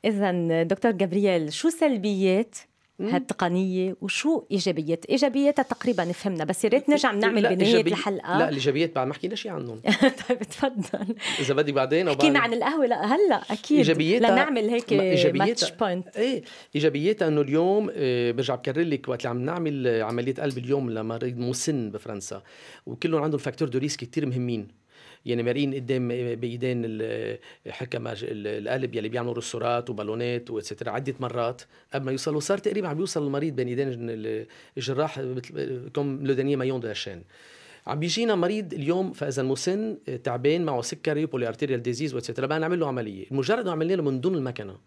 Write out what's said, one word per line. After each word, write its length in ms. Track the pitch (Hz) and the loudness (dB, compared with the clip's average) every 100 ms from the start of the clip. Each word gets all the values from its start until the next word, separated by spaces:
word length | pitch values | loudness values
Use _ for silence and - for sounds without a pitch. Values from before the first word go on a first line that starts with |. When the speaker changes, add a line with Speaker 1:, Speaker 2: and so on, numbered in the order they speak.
Speaker 1:
إذن 600 | 226 208 202 180 165 165 165 | 2 2 2 2 2 2 2
دكتور 240 | 190 233 | 2 2
جابرييل، 600 | 190 190 190 202 175 151 | 2 2 4 4 4 0
شو 180 | - 330 | 0 0
سلبيات 840 | 330 311 226 202 196 190 190 240 - - _ _ - | 4 2 2 0 2 4 4 2 -8 -20 _ _ -6
Speaker 2:
مم. 100 | 196 | 0
Speaker 1:
هالتقنية 880 | 269 262 - 180 180 190 185 185 180 | 0 -2 -2 0 2 0 0 -2 -4
وشو 420 | 196 - 294 320 - | -6 -2 0 0 0
إيجابيات؟ 560 | 196 185 160 151 165 - | -2 0 -2 -2 -4 0
إيجابياتها 560 | 262 277 262 277 294 | 2 2 4 4 2
تقريبًا 500 | - - 254 190 170 | 0 -2 0 0 -2
فهمنا، 320 | 175 202 175 | -2 -4 -2
بس 200 | 156 180 | -2 0
يا 40 | 214 | 2
ريت 200 | 254 285 | 2 4
نرجع 240 | 294 262 | 4 4
نعمل 300 | 202 220 226 | 2 2 4
Speaker 2:
لا، 120 | 202 | 4
Speaker 1:
بنهاية 200 | 185 196 | 4 6
Speaker 2:
إيجابي-، 120 | 233 170 | 6 4
Speaker 1:
الحلقة. 520 | 208 208 196 - 190 | 0 -2 -4 0 2
Speaker 2:
لا، 100 | 160 | 2
الإيجابيات 460 | 143 131 139 165 | 2 0 2 0
بعد 120 | 143 127 | 0 -2
ما 80 | |
حكينا 200 | 147 151 | -4 -6
شيء 180 | 214 214 | -6 -8
عنهم. 280 | 160 123 113 - 208 | -8 -8 -4 0 4
Speaker 1:
<laughs> 200 | 277 262 - | 4 2 -4
طيب، 100 | 247 | -2
تفضل. 760 | 214 - 277 240 175 - 196 226 - - | -4 -2 -2 -2 -6 -4 -4 -4 -4 -2
Speaker 2:
إذا 140 | 131 | 2
بدك 180 | 139 151 | 2 4
بعدين 360 | 139 131 156 180 | 2 4 2 2
أو 60 | |
Speaker 1:
احكي 160 | 143 311 | 4 4
Speaker 2:
بعد 120 | 277 | 4
Speaker 1:
عن 100 | 233 | 2
القهوة. 340 | 226 247 311 254 | 0 0 2 2
لا، 280 | 240 202 | 2 2
هلأ 280 | 294 403 226 - | 4 4 2 0
أكيد. 260 | - - 294 | -8 2 4
Speaker 2:
إيجابياتها، 540 | 151 151 160 226 226 | 6 4 4 4 6
Speaker 1:
لنعمل 380 | 190 294 247 214 | 6 4 2 0
هيك 240 | 240 233 | 0 2
Speaker 2:
ما 100 | 202 | 2
إيجابياتها، 440 | 190 180 175 180 202 | 4 4 4 4 2
Speaker 1:
ماتش 240 | 233 - | 4 -2
بوينت. 460 | - 208 180 180 - | 0 -2 -2 -4 -2
Speaker 2:
إيه، 260 | 247 240 - - - | 0 0 -6 -20 -4
إيجابياتها 540 | - 151 143 170 214 165 | 2 2 4 0 2 2
إنه 120 | 151 | 2
اليوم، 500 | 139 156 180 208 214 | 4 4 4 4 0
آه، 360 | - 135 123 120 | 0 0 2 2
برجع 240 | 117 135 | 2 0
بكرر 280 | 127 143 135 | -2 -2 0
لك 260 | 170 135 131 | 0 0 -2
وقت 120 | 120 | -4
اللي 100 | 127 | -2
عم 140 | 120 | -2
نعمل 580 | 131 175 160 143 123 113 | -2 -2 -2 0 2 2
عملية 320 | 110 120 123 | 0 -2 -2
قلب 240 | 127 147 127 | -2 -4 -4
اليوم 320 | 120 139 123 | -2 0 0
لمريض 480 | 110 110 113 123 120 | -4 -4 -4 -6 -4
مسن 520 | 123 123 - 143 107 | -4 -2 -2 -2 -4
بفرنسا، 520 | 104 120 104 - 98 - - - - - | -8 -10 -10 -10 -12 -14 -20 -20 -18 -12
وكلهم 360 | 120 170 160 | -4 0 0
عندهم 160 | 151 147 | 0 -2
فاكتور 300 | 143 127 151 | -4 -4 -2
دو 100 | 127 | -2
ريسك 220 | 143 - | -2 -6
كتير 260 | 120 - 143 | -6 -4 -2
مهمين. 560 | 123 123 113 104 _ _ - - - - | -2 -2 -4 -6 _ _ -20 -20 -14 -4
يعني 160 | 120 | -2
مرقين 320 | 120 127 139 | 0 0 0
قدام 340 | 135 123 131 123 | -2 -2 -2 0
بإيدين 760 | 120 120 113 120 117 127 120 | -2 -4 -4 -6 -2 -2 -2
ال-، 540 | 113 110 110 110 110 110 - - 113 | -2 -4 -4 -4 -6 -8 -14 -18 -16
حكم 380 | - 127 123 117 | -10 -8 -6 -6
ال-، 100 | 104 | -8
القلب 720 | 120 110 104 107 107 131 127 | -8 -6 -6 -6 -4 -4 -2
يلي 140 | 113 110 | -4 -4
بيعملوا 260 | 123 120 | -4 -4
رسورات 560 | 120 117 117 120 120 120 | -6 -6 -4 -2 -2 -2
وبالونات 600 | 107 104 110 120 120 120 | -6 -6 -4 -2 -4 -6
وإتسترا 400 | 113 - 104 117 | -8 -8 -8 -6
عدة 240 | 110 135 131 | -4 -6 -6
مرات 420 | 123 120 117 120 - _ _ | -4 -2 -2 -4 -16 _ _
قبل 100 | 139 | -6
ما 80 | 131 | -4
يوصلوا. 280 | 131 160 151 | -4 -2 -2
صار 180 | 143 196 | 0 0
تقريبًا 300 | 202 202 180 | 0 -2 -2
عم 100 | 147 | -4
يوصل 280 | 185 165 147 | -2 -2 -2
المريض 300 | 139 160 127 | -2 -2 -2
بين 120 | 123 | -2
إيدين 200 | 123 135 | -2 -2
ال-، 560 | 120 117 113 110 110 113 - - - | -4 -6 -6 -6 -6 -8 -18 -14 -8
الجراح 420 | 127 131 156 135 | -4 -2 -2 -2
مثل، 720 | 131 127 123 151 135 123 135 | -6 -8 -8 -8 -6 -6 -6
كوم 320 | 143 143 135 135 | -4 -2 -2 0
لو 80 | |
دانيي 220 | 127 135 139 | 0 2 0
مايون 240 | 127 131 | 0 -2
دو 80 | 110 | -6
لا 60 | |
شين. 280 | 101 - 87 87 - - - - - - | -8 -10 -12 -18 -20 -20 -20 -20 -16 -6
عم 120 | 147 | -2
بيجينا 360 | 170 190 233 | -2 0 2
مريض 400 | 196 175 214 180 | 2 2 0 -4
اليوم، 380 | 156 139 180 190 | -4 0 0 0
فإذا 300 | - 143 131 | -4 -4 -2
المسن 560 | 131 135 - 196 220 208 - 127 | 0 0 0 -2 -4 -6 -8 -6
تعبان 400 | 135 123 135 165 | -4 2 2 4
معه 160 | 160 127 | 2 -2
سكري، 460 | 117 160 - 151 156 | -4 -4 -2 0 -2
بولي 220 | 131 117 | -2 -2
ارتيريال 340 | 113 139 127 | -2 -2 -2
ديزيز 320 | 120 120 151 | -2 -2 -4
وإتسترا، 320 | 123 - 120 135 | -4 -6 -4 -2
بدنا 120 | 156 | 0
نعمل 220 | 160 175 | 0 0
له 80 | 151 | 0
عملية. 380 | 127 110 95 95 | -2 -6 -8 -4
مجرد 360 | 135 127 233 196 | -2 0 0 0
ما 60 | |
عملنا 200 | 160 160 | -2 0
له 100 | 185 | 0
من 180 | 147 131 | 0 0
دون 140 | 170 | 0
المكنة 420 | 175 131 120 101 95 | 0 -2 -6 -12 -16